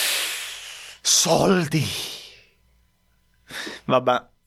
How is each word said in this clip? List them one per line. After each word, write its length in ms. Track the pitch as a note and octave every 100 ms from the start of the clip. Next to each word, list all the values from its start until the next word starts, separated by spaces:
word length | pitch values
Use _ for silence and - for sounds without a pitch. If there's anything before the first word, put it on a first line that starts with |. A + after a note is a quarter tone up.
| - - - - - - - - - -
Soldi. 840 | - - E3+ E3 E3+ F#3 D3+ D#3+ G#2 - - - - - _ _ _ _ _ _ _ _ _ _ - - - - -
Vabbè, 380 | B2+ B2+ B2 - _